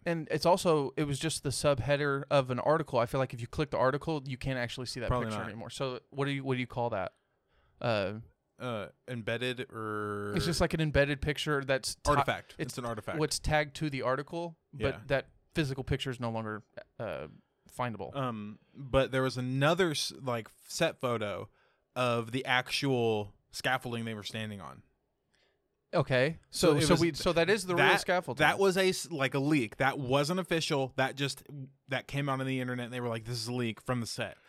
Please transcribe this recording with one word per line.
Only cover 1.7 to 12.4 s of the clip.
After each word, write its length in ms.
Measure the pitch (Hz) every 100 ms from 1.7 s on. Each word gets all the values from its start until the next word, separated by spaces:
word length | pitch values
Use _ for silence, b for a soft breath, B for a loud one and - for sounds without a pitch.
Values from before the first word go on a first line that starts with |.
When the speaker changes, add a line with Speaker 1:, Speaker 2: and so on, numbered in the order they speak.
| 135 120 143 147 139 -
Speaker 1:
of 220 | 143 127
an 80 | 123
article. 400 | 143 160 - 123
I 60 | 117
feel 160 | 135
like 120 | 131
if 60 | 120
you 80 | 117
click 240 | - 147
the 60 | -
article, 440 | 131 139 165 151 135
you 100 | 123
can't 240 | 135 127
actually 280 | 120 - 120
see 120 | 127
that 80 | 113
Speaker 2:
Probably 200 | 123 113
Speaker 1:
picture 120 | 104
Speaker 2:
not. 80 | 92
Speaker 1:
anymore. 220 | 110 -
So 300 | - 135 127 _
what 160 | 139 139
do 60 |
you, 120 | 139
what 120 | 135 127
do 40 |
you 80 | 123
call 220 | 127 120
that? 240 | 101 90 _ _ _ _ _ _ _
Uh, 340 | 120 107 95 110 - _ _ _
Speaker 2:
Uh, 280 | 123 107 90 _ -
embedded 540 | 123 107 113 127 123 -
or 640 | 110 107 107 104 101 104 160
Speaker 1:
It's 100 | 156
just 140 | -
like 120 | 170
an 80 | 165
embedded 400 | 156 139 143 139
picture 420 | 151 147 151 143
that's 320 | 139 135 - -
ta-, 80 | -
Speaker 2:
artifact. 420 | 143 135 95